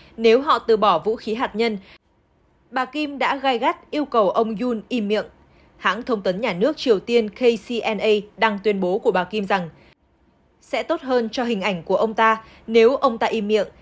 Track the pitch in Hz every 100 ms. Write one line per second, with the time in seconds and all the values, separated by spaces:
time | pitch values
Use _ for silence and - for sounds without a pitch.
0 | - - 226 233 294 240 - 220 208 170
1 | 180 220 - 220 240 208 233 202 - -
2 | _ _ _ _ _ _ _ 247 247 294
3 | 294 277 240 269 269 233 277 349 - 294
4 | 277 233 196 - 226 202 247 226 - 240
5 | 202 208 - _ _ _ _ _ 208 202
6 | 247 220 190 185 240 175 247 311 269 190
7 | - 233 214 - 247 233 - 233 - 208
8 | 220 208 202 - 220 202 214 196 180 190
9 | 220 185 180 214 196 202 165 - - _
10 | _ _ _ _ _ _ - - - 330
11 | 262 247 226 269 240 214 190 180 160 190
12 | 220 220 220 220 - - - 226 226 269
13 | 269 226 226 226 202 214 180 -